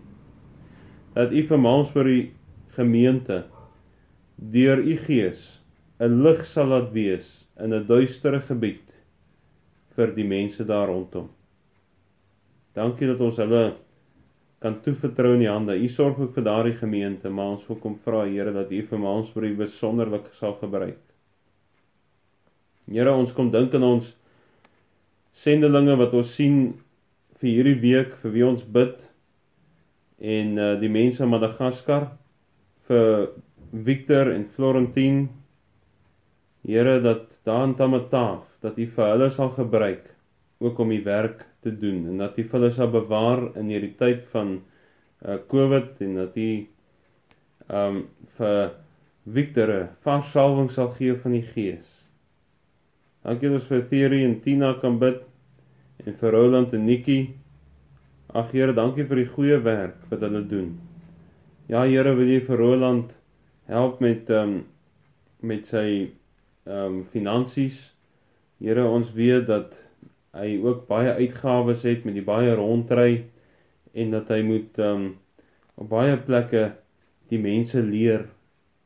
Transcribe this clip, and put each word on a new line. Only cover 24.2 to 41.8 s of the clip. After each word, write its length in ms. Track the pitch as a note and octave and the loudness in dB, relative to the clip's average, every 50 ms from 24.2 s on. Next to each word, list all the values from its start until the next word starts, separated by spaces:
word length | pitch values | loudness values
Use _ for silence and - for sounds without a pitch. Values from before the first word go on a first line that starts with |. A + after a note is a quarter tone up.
| _ _ _ _ _ _ _ _ _ _ _ _ _ _ _ _ _ _ _ _ _ _ _ _ | _ _ _ _ _ _ _ _ _ _ _ _ _ _ _ _ _ _ _ _ _ _ _ _
sendelinge 540 | - D3+ D3 D#3 D3+ D3 C#3+ C#3+ C#3+ C#3+ C#3 | 2 2 4 4 6 6 6 6 6 6 6
wat 160 | B2+ A#2+ A#2+ A#2+ | 4 4 4 4
ons 180 | A#2+ A#2+ A#2+ - | 2 0 0 -2
sien 220 | - D3 C#3+ C#3+ C#3 C3 - - - - _ _ _ _ _ _ _ _ _ _ _ | 0 2 4 4 4 2 2 -2 -8 -18 _ _ _ _ _ _ _ _ _ _ _
vir 80 | C3+ B2 | -2 0
hierdie 300 | A2+ A#2+ C3 C#3 C#3 A#2+ | 2 4 4 4 4 4
week, 320 | A#2 A#2+ B2+ C3 C3 C3 - - | 4 4 4 4 2 0 -6 -10
vir 140 | - A2 A2 | -8 -2 2
wie 100 | A#2 B2 | 2 4
ons 200 | B2+ B2 A#2 - A2 G#2+ | 4 2 0 -2 0 2
bid, 220 | A#2+ B2+ B2+ - - - - _ _ _ _ _ _ _ _ _ _ _ _ _ _ _ _ _ _ _ _ _ - | 2 2 2 0 -8 -20 -20 _ _ _ _ _ _ _ _ _ _ _ _ _ _ _ _ _ _ _ _ _ -10
en, 380 | G#2 G#2+ G#2+ G#2+ G#2+ G#2+ G#2 G#2 | -6 -4 -2 -2 -2 -2 -2 0
eh, 160 | G#2 G#2 G#2 G2+ | 0 0 0 0
die 100 | A2 G#2+ | -2 0
mense 320 | G#2+ A2 A#2+ B2+ B2 B2+ C3+ | 2 2 2 2 2 0 0
in 80 | A#2+ | 2
Madagaskar, 800 | A#2 A2 A2+ A2 - - C3 B2+ B2+ - - - C#3+ D3 C#3+ C3+ - - _ _ _ _ _ _ _ _ _ _ _ _ _ - | 2 2 0 -2 -2 -2 -4 -4 -4 -4 -2 -2 0 0 -2 -4 -10 -16 _ _ _ _ _ _ _ _ _ _ _ _ _ 2
vir 420 | B2 A#2 A2+ A2 G#2+ G#2 G2+ - - - - _ _ _ - - | 4 4 4 4 4 2 0 -4 -6 -12 -20 _ _ _ -18 -14
Victor 580 | - A2 G#2+ B2 C3+ C3+ C3+ - D3 C#3 C#3 B2+ | -12 -4 -2 -2 -2 0 0 2 2 4 4 2
en 120 | E2+ G2+ G#2 - - | 0 -2 -6 -8 -4
Florentine. 720 | - C3+ C3+ C3 C3 B2 A#2+ - C3+ C3+ C3+ C#3 C#3 C#3 C3+ - - - _ _ _ _ _ _ _ _ _ _ _ _ _ _ _ _ _ _ _ _ _ _ _ - | -2 0 2 2 2 0 0 0 0 2 2 2 0 -2 -4 -8 -14 -20 _ _ _ _ _ _ _ _ _ _ _ _ _ _ _ _ _ _ _ _ _ _ _ -6
Here, 360 | - A2 A2+ A#2+ C3+ C3 B2+ | -2 2 2 4 4 4 4
dat 320 | A#2+ A#2 A2+ A2+ - - _ _ - | 4 2 0 0 -4 -14 _ _ -4
daar 200 | A2 A2 B2 C3+ | -2 0 0 0
in 100 | C3+ B2+ | 0 0
Tamatave, 720 | C3+ C3+ C3 C3 B2 B2 - - B2+ A#2+ G#2 F#2 F2+ - - _ _ | 2 2 2 2 0 0 0 0 0 0 0 -4 -6 -12 -18 _ _
dat 180 | - A2 G#2+ A2+ | -10 -8 -6 -6
U 80 | A#2 | -6
vir 240 | A#2 A#2 - A2 G#2 | -4 -2 0 2 2
hulle 200 | G#2+ A#2+ C3+ C3+ | 4 2 2 2
sal 200 | C3+ C#3 C3+ B2+ B2+ | 0 -2 -4 -4 -2
gebruik, 480 | C3+ A#2+ A2+ A2+ G#2+ G#2+ G2 F#2 - - - _ _ _ _ _ _ _ _ _ - | -4 -2 0 0 0 0 0 -4 -6 -12 -20 _ _ _ _ _ _ _ _ _ -6
ook 180 | A#2 A#2+ A#2 A#2+ | -4 -4 -2 -2
om 140 | A#2 A2+ | -2 -2
U 80 | A2 G#2+ G2+ | -2 -2 -2
werk 400 | G2+ G2+ G#2 A2 A2+ A2+ - - _ _ _ | -2 -2 0 -2 -2 -4 -10 -20 _ _ _
te 100 | - A#2 | -8 -8
doen, 320 | A2 G#2 | -6 -4